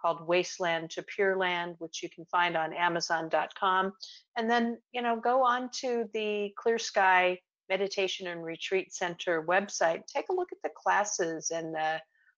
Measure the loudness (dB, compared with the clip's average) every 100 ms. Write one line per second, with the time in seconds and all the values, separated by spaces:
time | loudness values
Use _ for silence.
0 | -2 0 2 2 2 -2 -2 -2 -4 -10
1 | -6 0 2 2 0 0 -4 -8 -10 -10
2 | -10 -12 -2 2 2 2 -2 0 2 2
3 | 0 -2 0 0 0 0 2 2 0 -4
4 | -18 -20 _ -4 2 2 2 -4 _ -4
5 | -2 0 2 4 4 2 -2 -6 -2 -2
6 | -2 -2 -2 -2 -4 -2 0 0 0 2
7 | 6 6 4 0 _ _ -4 -2 -2 0
8 | -2 -2 -8 -8 -8 -8 -2 -2 -2 -6
9 | -6 -4 -2 0 2 2 2 0 0 0
10 | -4 -6 -2 -2 -4 -6 -10 -4 0 2
11 | 0 0 -2 -2 -4 -4 -4 -2 -2 -2
12 | -8 _ _